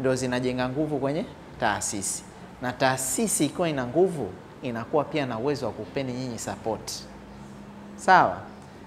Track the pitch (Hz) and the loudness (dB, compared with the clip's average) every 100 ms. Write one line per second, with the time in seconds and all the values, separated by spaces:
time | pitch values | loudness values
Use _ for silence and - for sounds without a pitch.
0 | 131 127 127 123 127 127 127 135 151 143 | 2 2 2 2 0 0 0 0 0 0
1 | 135 156 240 - - - 110 98 - 101 | 0 0 -4 -10 -14 0 2 2 0 -2
2 | 98 - - - - - 123 120 131 131 | -4 -4 -8 -16 -16 -6 -6 4 4 4
3 | - - 220 - 143 - 170 139 123 156 | 0 0 2 4 2 2 0 0 2 4
4 | 190 156 98 - - - 127 113 117 151 | 4 4 -4 -6 -14 -8 -4 -4 2 2
5 | 139 156 127 110 139 131 117 101 101 143 | 2 0 0 0 0 0 -2 -4 -6 -4
6 | 131 123 131 110 - 98 113 104 - - | -4 -4 -6 -6 -6 -4 -2 -4 -4 -10
7 | - - - - - - - - - - | -10 -16 -16 -16 -16 -16 -16 -16 -16 -4
8 | - 180 113 90 - - - - | 8 8 8 2 -8 -14 -16 -18